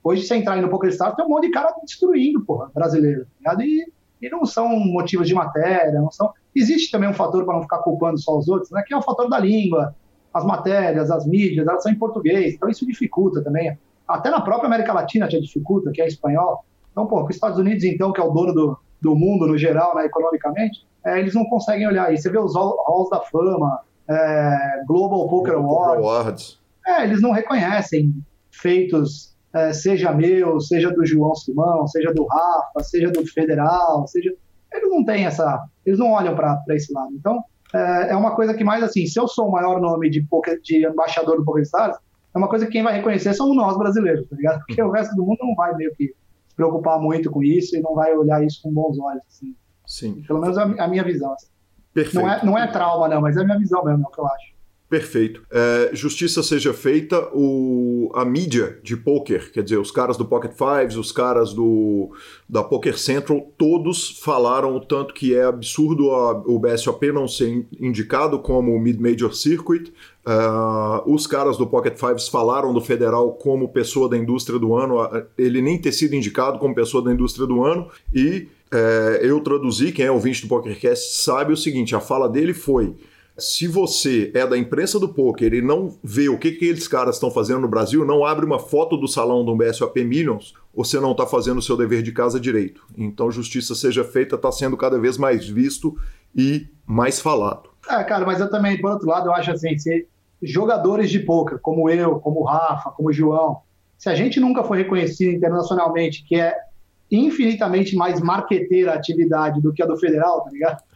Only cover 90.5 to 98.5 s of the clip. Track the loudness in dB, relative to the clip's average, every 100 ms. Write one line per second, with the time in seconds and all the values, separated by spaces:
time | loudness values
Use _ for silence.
90.5 | -20 -12 -6 -2 0 0 0 0 0 0
91.5 | -2 0 0 2 0 0 -2 0 0 0
92.5 | 0 -2 -6 -18 -8 -8 -4 -4 -4 -6
93.5 | -6 -6 -2 0 0 0 -2 -2 -2 -2
94.5 | -2 -4 -2 0 0 0 0 0 0 0
95.5 | -2 0 -2 -6 -6 -10 -12 _ -2 0
96.5 | 0 -6 -14 -4 0 0 0 -2 0 -2
97.5 | -4 -12 _ -6 -4 -2 -2 -2 -2 -2